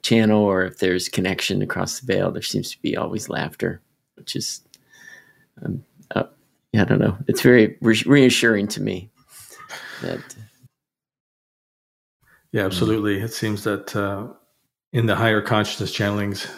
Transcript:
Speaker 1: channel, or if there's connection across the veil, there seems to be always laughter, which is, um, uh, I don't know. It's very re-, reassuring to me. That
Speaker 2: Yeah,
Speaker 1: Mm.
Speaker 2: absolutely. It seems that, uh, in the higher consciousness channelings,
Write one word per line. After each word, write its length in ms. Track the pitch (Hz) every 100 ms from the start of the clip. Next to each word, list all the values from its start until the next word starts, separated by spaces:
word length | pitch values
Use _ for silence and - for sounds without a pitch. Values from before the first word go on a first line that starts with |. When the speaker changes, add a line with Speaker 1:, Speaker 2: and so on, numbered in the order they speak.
Speaker 1:
channel, 400 | - 113 107 107
or 220 | 101 92 92
if 140 | -
there's 300 | 95 90 -
connection 520 | - 92 92 - 98
across 380 | 98 92 92 -
the 60 | 123
veil, 260 | 95 90
there 100 | 85
seems 280 | - 98 -
to 100 | -
be 140 | - -
always 320 | - 110 -
laughter, 520 | - 85 - 92 90 _ _ _ -
which 200 | - -
is, 260 | - - _ _ _ - - - _ _ _ -
um, 200 | - 143 - _ _
uh, 120 | - - _ _ _ _ 110
I 60 |
don't 160 | 113 107
know. 180 | 104 95 -
It's 140 | -
very 360 | 123 123 107 -
re-, 220 | 113 107 -
reassuring 640 | 143 127 - 117 104 104
to 140 | 104
me. 280 | 101 92 104 _ _ - - - - - - -
That 180 | - - - - 107 _ 127 _ _ _ _ _ _ _ _ _ _ _ _ _ _ _ _ _ _
Speaker 2:
Yeah, 120 | -
Speaker 1:
Mm. 20 | 95
Speaker 2:
absolutely. 560 | 92 110 110 104 98
It 120 | 117
seems 300 | - 110 101
that, 320 | 107 98 - 107
uh, 320 | 98 98 123 - _ _ _ _ _
in 140 | 117 113
the 100 | 95
higher 260 | 113 107
consciousness 540 | - 107 101 - 95 -
channelings, 540 | 101 104 101 98 -